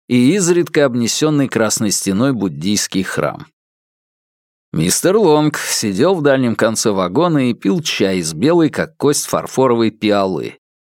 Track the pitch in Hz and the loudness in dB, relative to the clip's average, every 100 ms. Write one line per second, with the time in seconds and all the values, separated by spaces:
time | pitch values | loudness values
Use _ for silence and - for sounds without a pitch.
0 | _ 123 123 202 175 175 170 - 143 120 | _ 2 4 2 2 0 0 0 0 0
1 | 117 - 151 151 135 110 107 - 107 - | -2 0 0 0 0 0 0 0 -2 -2
2 | - 95 135 127 95 71 87 104 - 95 | -2 0 0 0 -4 -4 -2 -2 -2 -4
3 | 95 - 73 - - _ _ _ _ _ | -4 -4 -4 -6 -16 _ _ _ _ _
4 | _ _ _ _ _ _ _ 156 90 - | _ _ _ _ _ _ _ -4 -2 0
5 | 160 202 190 151 151 - - - 107 95 | 2 4 4 4 2 -2 -6 -4 -4 0
6 | 160 190 143 135 123 107 110 110 117 98 | 2 2 2 2 0 0 0 0 -2 0
7 | 90 101 175 151 127 104 - 190 156 - | 0 0 0 2 0 -2 0 -2 -2 -2
8 | 98 95 80 78 123 175 156 - 82 _ | 0 0 -4 -2 2 2 2 0 -6 _
9 | 139 143 - 92 80 - 131 117 113 - | -2 -2 -2 -4 -4 0 2 2 0 0
10 | 107 101 95 82 57 - _ _ _ _ | 0 0 0 -2 -6 -12 _ _ _ _